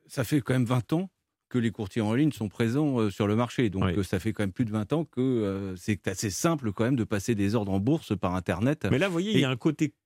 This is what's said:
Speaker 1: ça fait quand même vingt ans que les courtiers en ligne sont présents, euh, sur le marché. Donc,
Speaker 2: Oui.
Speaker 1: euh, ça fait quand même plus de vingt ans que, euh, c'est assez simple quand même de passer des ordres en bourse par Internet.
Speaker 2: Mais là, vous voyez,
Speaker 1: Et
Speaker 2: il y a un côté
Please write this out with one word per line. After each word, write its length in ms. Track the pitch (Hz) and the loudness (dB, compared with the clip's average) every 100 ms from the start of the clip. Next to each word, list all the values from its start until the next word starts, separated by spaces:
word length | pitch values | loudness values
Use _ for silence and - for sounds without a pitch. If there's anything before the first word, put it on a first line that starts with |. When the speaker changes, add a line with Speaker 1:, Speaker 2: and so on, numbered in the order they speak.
Speaker 1:
ça 180 | - - | -12 -6
fait 180 | 117 151 | 0 0
quand 120 | - | 2
même 120 | 127 | 0
vingt 280 | 113 127 - | 2 0 2
ans 160 | 160 190 _ _ _ _ | -2 -2 _ _ _ _
que 60 | 123 | 0
les 140 | 113 | 0
courtiers 320 | 98 101 117 | -2 -4 -2
en 100 | 107 | 0
ligne 180 | 120 156 | 2 2
sont 160 | - 104 | 0 -6
présents, 520 | - 113 135 151 123 | 0 0 2 0 2
euh, 100 | 107 | 0
sur 160 | - | 2
le 100 | 104 | 2
marché. 360 | 110 120 - 113 | 2 0 0 0
Donc, 120 | 95 | 2
Speaker 2:
Oui. 100 | 95 95 | 0 0
Speaker 1:
euh, 60 | |
ça 160 | 95 98 | 0 -2
fait 140 | 110 | -2
quand 100 | - | -2
même 80 | 98 | -4
plus 140 | - | -2
de 60 | 113 | -2
vingt 220 | 107 104 | -2 -2
ans 100 | 156 | -2
que, 160 | 151 123 | -2 -2
euh, 560 | 131 120 101 98 98 92 | 0 0 0 -4 -6 -8
c'est 300 | - 101 104 | -4 -2 -2
assez 220 | 92 107 | -4 -4
simple 420 | - 170 160 110 | 0 0 0 -2
quand 120 | 98 | 0
même 120 | 113 | 0
de 80 | 131 | 2
passer 300 | 98 104 - | 0 -2 0
des 220 | 104 98 | 0 2
ordres 160 | 113 98 | 2 0
en 80 | 98 | 0
bourse 360 | 107 160 - | 2 0 0
par 200 | 101 92 | -2 0
Internet. 500 | 92 95 87 123 151 98 | -2 -2 0 0 0 0
Speaker 2:
Mais 80 | 123 | 2
là, 80 | 196 | 2
vous 60 | |
voyez, 180 | 170 202 | 0 0
Speaker 1:
Et 40 | |
Speaker 2:
il 40 | 190 | 2
y 60 | |
a 40 | 135 | 2
un 60 | |
côté 400 | 127 160 147 151 _ | 0 -2 0 -4 _